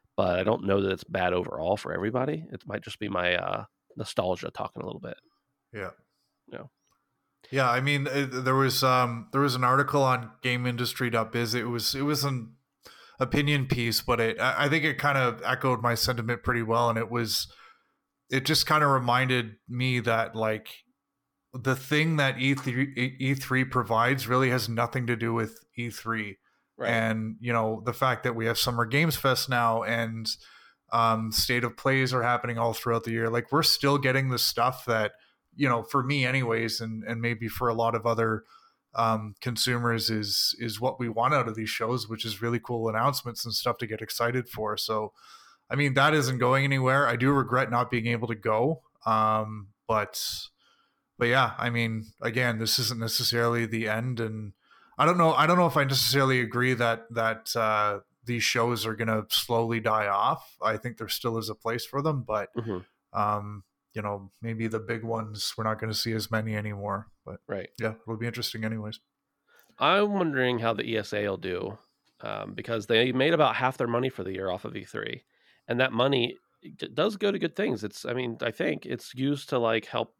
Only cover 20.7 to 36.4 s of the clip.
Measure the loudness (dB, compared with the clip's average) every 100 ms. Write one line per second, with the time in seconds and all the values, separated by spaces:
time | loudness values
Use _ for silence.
20.7 | -18 _ _ _ _ _ _ _ -6 -2
21.7 | -2 0 0 2 2 2 2 0 0 0
22.7 | -2 -2 -2 -4 -2 -2 -2 0 0 0
23.7 | 0 2 2 4 2 2 2 4 2 0
24.7 | -2 -2 -2 -2 -2 0 0 -2 -6 _
25.7 | -8 -8 -8 -6 -4 -6 -10 _ _ _
26.7 | -6 0 2 2 0 -4 -6 -2 0 0
27.7 | -2 -4 0 0 2 -2 0 0 0 0
28.7 | 0 0 2 2 2 2 0 0 2 2
29.7 | 2 0 -2 -2 -4 -6 -8 -10 -20 -20
30.7 | _ _ 2 4 4 0 0 2 2 0
31.7 | -2 0 2 2 2 2 0 0 0 0
32.7 | 0 0 0 0 -2 0 0 2 2 4
33.7 | 4 4 4 4 2 2 0 0 2 0
34.7 | 0 0 0 0 -4 _ _ _ -2 0
35.7 | 2 0 0 0 0 2 2